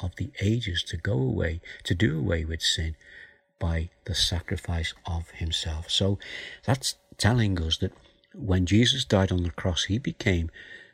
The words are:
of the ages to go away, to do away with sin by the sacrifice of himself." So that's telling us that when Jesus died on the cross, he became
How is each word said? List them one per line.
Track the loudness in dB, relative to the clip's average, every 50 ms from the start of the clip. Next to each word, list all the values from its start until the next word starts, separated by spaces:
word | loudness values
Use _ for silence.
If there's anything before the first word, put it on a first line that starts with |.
of | -8 -8 -6
the | -6 -8 -8 -6 -2
ages | 0 2 2 2 0 -4 -4 -4 -6
to | -6 -8
go | -4 -2 0 0
away, | 0 0 0 0 0 0 -2 -2 -4 -8 -12 -18 -12 -2
to | -2 0
do | 2 2 2 2 0
away | 0 0 0 0 0
with | -2 -4 -2
sin | 0 0 0 0 -2 -4 -6 -8 -14 -20 -20 -20 -20 -20 -20 _ _ _ _ -4
by | -2 0 0 0 -2 -4 _ _ -8
the | -6 -2
sacrifice | 0 0 0 0 -2 -2 -2 -6 -4 -4 -4 -2 -2 -2 -4 -6 -10 -8
of | -6 -4 -4 -6 -8
himself." | -8 -6 -6 -4 -2 -2 -4 -4 -4 -6 -6 -2
So | 0 0 2 2 0 0 -4 -12 -12 -12 -12 -12 -14 -8 0
that's | 0 0 2 0 -6 -6 _ _ _ -8 0
telling | 2 4 4 6 4 4 2 2 0
us | 0 0
that | 0 -2 -4 -4 -8 -20 -20 _ _ _ _ -16
when | -10 -2 2 2 2 4
Jesus | 6 6 6 6 6 4 2 2
died | 2 4 4 4 4
on | 2 0 0
the | -2
cross, | -2 -2 -2 -2 0 0 0
he | 0 0 0
became | 0 -4 -6 -2 0 2 2 2 0 -2 -6 -10 -20 -20 -20 -20 -20 -20